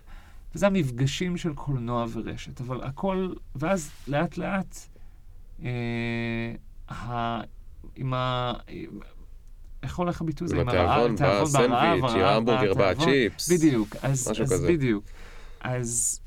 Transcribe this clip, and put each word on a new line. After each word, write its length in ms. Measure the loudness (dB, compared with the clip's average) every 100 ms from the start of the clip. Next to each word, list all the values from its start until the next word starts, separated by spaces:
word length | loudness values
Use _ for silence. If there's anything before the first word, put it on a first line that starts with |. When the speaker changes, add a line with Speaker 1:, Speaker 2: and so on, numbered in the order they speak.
| -16 -18 -18 -18 -12 2
Speaker 1:
וזה 120 | 4
המפגשים 720 | 4 2 0 0 0 -2 -2
של 160 | -4
קולנוע 520 | -4 -4 -2 0 0 -2
ורשת, 480 | -4 -6 -8 -10 -10
אבל 220 | -8 -6
הכל, 500 | -6 -4 -2 0 -2 -6 -10 -4
ואז 340 | 0 0 -2 -12 -4
לאט 300 | 0 0 -2
לאט, 400 | -4 -4 -4 -10 -16 -18 -18 -18 -20 -18 -18 -10
אה, 60 | -6 -4 -2 -2 -2 -2 -4 -4 -4 -8 -14 -16 -12
ה-, 520 | -10 -6 -4 -2 -4 -6 -14 -18 -16 -16 -8
עם 180 | -4
ה-, 400 | -2 0 0 -2 -4 -8 -12 -10 -12 -14 -16 -16 -18 -18 -18 -16 -10
איך 120 | -8 -2
הולך 260 | -2 0
הביטוי 240 | -2 -2 0
הזה? 100 | 0
Speaker 2:
עם 60 |
Speaker 1:
עם 80 | 2
הרעב, 420 | 4 4 6 4
Speaker 2:
התיאבון 40 | 4
Speaker 1:
תיאבון 360 | 4 4 4
Speaker 2:
בא 160 | 4 4
Speaker 1:
ברעב, 60 | 4 4 4
Speaker 2:
הסנדוויץ', 0 | 4
עם 60 | 4
Speaker 1:
הרעב 120 | 4 4 4
Speaker 2:
ההמבורגר 240 | 4 4
בא 60 | 4
Speaker 1:
בא 100 | 4
התיאבון. 200 | 4 4
Speaker 2:
הצ'יפס. 380 | 6 4 2 2
Speaker 1:
בדיוק, 440 | 6 6 6 2 -2
אז, 260 | -2 0 0
Speaker 2:
משהו 120 | 0
Speaker 1:
אז 80 | 2
Speaker 2:
כזה. 140 | 2 4
Speaker 1:
בדיוק. 360 | 4 4 2 -2 -14 -16 -16 -16 -10
אז 580 | -4 -4 -2 -2 -2 -4